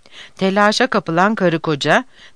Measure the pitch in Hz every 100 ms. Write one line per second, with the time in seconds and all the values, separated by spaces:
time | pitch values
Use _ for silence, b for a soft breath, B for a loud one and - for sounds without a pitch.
0 | B B B - 190 190 208 214 254 214
1 | - 165 196 220 180 160 - 147 147 190
2 | 254 b b